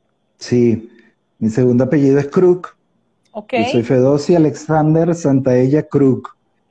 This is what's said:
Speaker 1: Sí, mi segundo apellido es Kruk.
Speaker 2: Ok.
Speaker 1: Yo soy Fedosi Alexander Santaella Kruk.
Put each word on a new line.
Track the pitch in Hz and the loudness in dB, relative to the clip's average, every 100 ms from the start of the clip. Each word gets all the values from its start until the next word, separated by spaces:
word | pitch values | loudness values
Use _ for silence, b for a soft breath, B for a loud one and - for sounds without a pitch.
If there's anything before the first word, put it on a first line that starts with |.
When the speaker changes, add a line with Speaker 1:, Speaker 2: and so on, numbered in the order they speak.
| _ _ _ _ | _ _ _ _
Speaker 1:
Sí, | - 123 120 110 - B B _ _ _ | -4 0 0 0 -6 B B _ _ _
mi | 110 | -4
segundo | 110 123 120 | 0 0 2
apellido | 131 151 139 139 | 0 0 2 0
es | 139 | 0
Kruk. | 185 180 180 - _ _ _ _ _ _ | 0 2 0 -4 _ _ _ _ _ _
Speaker 2:
Ok. | 220 - 247 | -18 -8 -4
Speaker 1:
Yo | 240 | -2
soy | 123 | -2
Fedosi | 113 131 127 147 143 170 | 0 0 2 0 0 2
Alexander | 151 - - 156 151 160 165 | 2 -2 -4 -2 0 0 0
Santaella | 165 139 135 135 127 131 147 - | -2 0 0 2 0 2 0 -2
Kruk. | 143 135 113 - - _ _ _ | 0 0 0 -6 -20 _ _ _